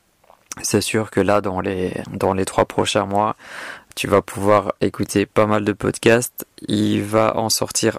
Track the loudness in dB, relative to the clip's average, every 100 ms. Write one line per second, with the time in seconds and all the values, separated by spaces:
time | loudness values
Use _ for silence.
0 | _ _ _ _ _ -10 -2 0 0 -2
1 | -2 0 2 2 0 -2 -4 -2 -4 -4
2 | -8 -2 0 0 0 0 0 0 0 0
3 | 0 0 0 -2 -12 -16 -14 -16 -16 -8
4 | 2 2 2 -2 2 4 2 -2 -4 -2
5 | -2 0 2 2 2 2 0 -2 -2 0
6 | 4 4 2 -8 -16 -14 -4 0 2 0
7 | 0 2 2 0 -2 -2 -2 0 -2